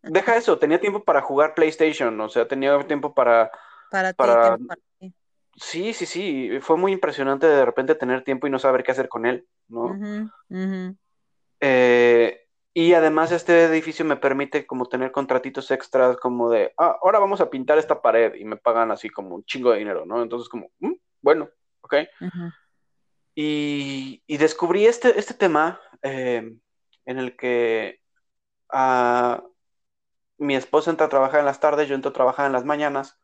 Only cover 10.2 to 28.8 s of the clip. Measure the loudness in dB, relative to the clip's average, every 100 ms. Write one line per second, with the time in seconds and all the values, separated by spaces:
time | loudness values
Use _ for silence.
10.2 | -12 _ _ -8 -6 -6 -10 -14 _ _
11.2 | _ _ _ _ 0 4 4 4 6 4
12.2 | 4 -2 _ _ _ 0 4 6 4 2
13.2 | 0 -2 2 4 6 2 -2 -6 -4 0
14.2 | 0 -2 -4 -6 -6 -8 -6 -4 -4 -4
15.2 | -2 -2 -2 -12 -4 -4 -2 2 2 2
16.2 | -2 -2 2 2 0 0 0 2 2 2
17.2 | 2 0 -2 -4 2 2 2 0 2 4
18.2 | 2 -2 -12 -6 -2 0 0 -4 -8 -12
19.2 | -14 -14 -12 -4 0 0 -2 -8 -6 -6
20.2 | -6 -8 -10 -14 -16 _ -8 -8 _ _
21.2 | 0 0 -2 _ _ _ _ -4 -4 _
22.2 | -12 -10 -14 -16 _ _ _ _ _ _
23.2 | _ -8 -6 -4 -4 -6 -8 -10 -12 -16
24.2 | _ 0 0 0 -2 4 2 4 2 2
25.2 | -2 -2 0 2 0 -4 -20 _ -8 -6
26.2 | -4 -4 -6 -20 _ _ _ _ -12 -8
27.2 | -8 -6 -2 0 0 -2 -6 -14 _ _
28.2 | _ _ _ _ _ -2